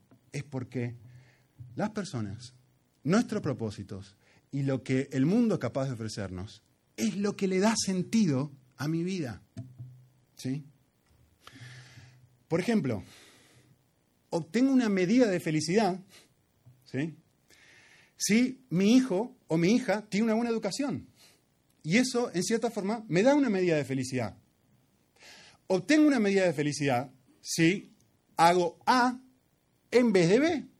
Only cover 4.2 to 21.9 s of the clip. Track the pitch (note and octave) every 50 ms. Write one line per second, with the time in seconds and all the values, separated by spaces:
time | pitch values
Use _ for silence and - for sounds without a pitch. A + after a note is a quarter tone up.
4.2 | _ _ _ _ _ _ - C#3 C#3 C#3 C3+ B2+ B2+ - C3 C3 - - - C3
5.2 | C3 D#3+ G3 B3 A#3+ A3 F#3 - - A#2 - C#3 C3+ C#3 B2+ G#2+ A2+ G#2+ - A#2
6.2 | G2+ F#2 F#2 F#2 F#2 A2 - - _ _ _ _ _ _ _ - A#3 A3 E3+ F#3+
7.2 | G3+ G#3 G3+ - G3+ F#3+ F#3 F#3 G3 A3 A3+ G3+ - F#3+ F#3+ F#3 F3 - - A3+
8.2 | G#3+ E3 C3+ B2+ D3 D3+ - - _ _ _ - C3+ D3+ E3 E3 E3+ F#3 F#3+ F3+
9.2 | D3+ A#2+ G2+ - - _ _ - - - - - - - - - - _ _ _
10.2 | _ _ _ - - B2+ C3+ D3+ D3 - - _ _ _ _ _ _ _ _ _
11.2 | _ _ _ _ _ - - - - - - - - - - - - - - _
12.2 | _ _ _ _ _ _ D#3+ F3 E3+ - A#3 G#3 C#3 C3 A2+ F#2+ E2+ - - -
13.2 | - - - - _ _ _ _ _ _ _ _ _ _ _ _ _ _ _ _
14.2 | _ _ - E3+ D#3+ - - A3+ C4 C4+ C4+ B3+ A#3 G#3+ G3 F#3+ F3+ E3+ A3+ C4
15.2 | B3 G#3 F3+ E3+ - E3+ D#3 D#3 D3+ D#3+ F3 A3 A3 F3+ F#3 F3+ - - - -
16.2 | - _ _ _ _ _ _ _ _ - - _ _ - - B2+ D3+ E3+ D#3 -
17.2 | _ _ _ _ _ _ _ _ _ - - - - _ _ _ _ _ _ -
18.2 | - - G3+ A#3 B3+ - - - _ _ D#3+ F3+ G3 G#3 A#3+ C4 B3+ - F3+ F#3
19.2 | A#3+ C4 - _ _ - D#3+ E3 E3 F#3 A#3 B3 B3+ - G3 G#3+ G#3+ - - G3
20.2 | A#3 A3+ G#3+ A3+ A#3+ A#3+ A3+ A3 A3 G3 - - C#4 C#4 - G#2+ - - _ _
21.2 | - - _ _ _ _ _ _ _ _ _ _ - D3+